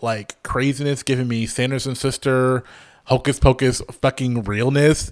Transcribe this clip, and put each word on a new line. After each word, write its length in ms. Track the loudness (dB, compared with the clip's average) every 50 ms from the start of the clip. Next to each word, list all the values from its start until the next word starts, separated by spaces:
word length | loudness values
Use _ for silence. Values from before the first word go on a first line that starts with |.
like, 400 | -6 -6 -6 -6 -8 -12 -16 _ -10
craziness, 600 | -6 -4 -2 0 0 -2 -2 -2 -4 -4 -2 -2
giving 240 | -2 0 0 0 -2
me 180 | -2 -4 -4
Sanderson 500 | -4 -4 -2 -2 -2 -2 -4 -4 -6 -6
sister, 680 | -4 -4 -4 -4 -2 0 0 2 2 2 2 2 0 -2 -6 -16 -20 -20 -20 -20 _ _ 0
hocus 320 | 0 0 0 0 0 4
pocus 420 | 6 4 6 6 4 0 0 -2 -4 -12 -8 -4
fucking 420 | -2 -2 -2 -2 -2 -2 -2 -2 -2
realness 680 | -4 -2 -2 0 0 2 4 4 4 4 2 0 -8